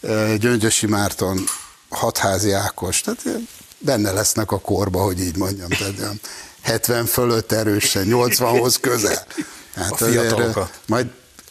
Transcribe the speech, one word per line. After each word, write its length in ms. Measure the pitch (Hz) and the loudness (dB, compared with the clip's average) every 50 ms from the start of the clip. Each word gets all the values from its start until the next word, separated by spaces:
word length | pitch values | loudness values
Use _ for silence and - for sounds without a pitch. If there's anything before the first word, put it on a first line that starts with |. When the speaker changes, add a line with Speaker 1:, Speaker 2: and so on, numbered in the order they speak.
Speaker 1:
eh, 360 | - - 107 107 107 107 110 | -6 -2 0 0 2 2 2
Gyöngyösi 500 | 104 107 120 123 113 104 113 - - - | 2 2 2 2 4 2 2 2 2 2
Márton, 580 | 101 107 101 101 95 - - 104 92 95 92 95 - - - - - - - - _ | 2 2 2 0 0 -2 -2 -2 -2 0 -2 -2 -4 -6 -8 -10 -16 -20 -20 -16 _
Hatházi 640 | - - - 117 - - - 101 95 90 104 104 98 | -6 -2 -2 -2 0 0 0 0 0 2 2 2 2
Ákos, 480 | 98 101 101 - - - 95 90 - | 0 0 -2 -4 -4 -6 -4 -2 -2
tehát, 200 | - - 233 - - | -2 -4 -6 -6 -6
eh, 60 | 262 - 220 233 - - - - - - - | -6 -6 -6 -8 -10 -14 -20 -20 -20 -20 -6
benne 340 | - 143 135 110 104 101 92 | -2 0 2 2 2 0 0
lesznek 380 | 101 107 - - 110 107 - | 0 0 0 0 0 0 0
a 100 | 107 95 | -2 -4
korba, 420 | - - 104 92 101 95 92 92 98 | 0 0 0 0 2 0 2 2 2
hogy 180 | 101 92 90 | 2 0 0
így 160 | 95 90 80 | -2 -4 -2
mondjam, 320 | 95 95 92 101 98 90 85 | -2 -2 -2 -4 -6 -6 -4
tehát 300 | 92 95 98 98 98 98 | -4 -4 -2 -4 -6 -6
olyan 220 | 104 104 104 104 - - - - - - - - - | -8 -8 -8 -10 -12 -14 -16 -16 -18 -18 -20 -10 -4
hetven 440 | - 113 110 - - 123 117 117 | -2 -2 0 2 2 2 2 2
fölött 460 | 113 - - 123 120 117 113 107 - 117 | 0 2 2 2 4 2 2 2 2 0
erősen, 540 | 110 110 107 104 101 - - - 98 95 | 2 2 2 2 2 2 2 0 0 2
nyolcvanhoz 680 | 101 117 123 123 120 104 - 123 117 120 123 117 127 120 - | 2 4 4 4 4 2 2 2 4 4 4 4 2 2 2
közel. 460 | - 135 120 117 104 104 - - - - - 339 - - - - - - - | 2 0 0 2 2 0 0 -2 -4 -8 -8 -8 -8 -8 -12 -16 -20 -16 -10
Hát 180 | 98 90 87 - | -6 -6 -4 -2
Speaker 2:
A 40 | |
fiatalokat. 440 | - 117 113 117 117 117 113 113 107 | 0 2 2 4 2 2 2 2 2
Speaker 1:
azért, 160 | 117 113 110 | 2 0 0
eh, 120 | 110 92 87 - - - | -2 -4 -4 -8 -12 -4
majd 200 | - 107 123 123 117 - - - - - - - - | -2 0 0 0 -2 -6 -12 -20 -20 -20 -20 -20 -10